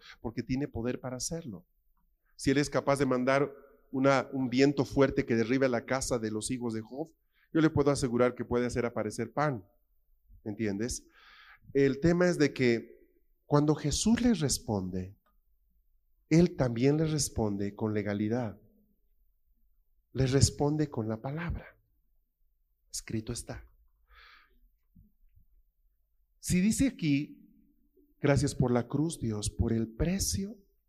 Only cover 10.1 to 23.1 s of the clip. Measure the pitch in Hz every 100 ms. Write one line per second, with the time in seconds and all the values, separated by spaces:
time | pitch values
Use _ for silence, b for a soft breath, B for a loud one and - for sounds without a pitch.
10.1 | _ _ - 110 104 110 98 120 - -
11.1 | b b b b b - 139 139 135 165
12.1 | 175 180 156 143 - 123 117 - - _
13.1 | _ _ _ - 147 151 147 147 - 214
14.1 | 233 240 196 143 - - 104 92 92 92
15.1 | 101 _ _ _ _ _ _ _ _ _
16.1 | _ - 160 175 - 127 113 131 151 160
17.1 | 151 131 - 107 101 101 - 110 107 101
18.1 | 101 104 120 113 95 _ _ _ _ _
19.1 | _ _ _ _ _ _ _ _ _ _
20.1 | 123 131 135 131 - 147 151 147 - 110
21.1 | 110 135 151 170 - - - _ _ _
22.1 | _ _ _ _ _ _ _ _ - -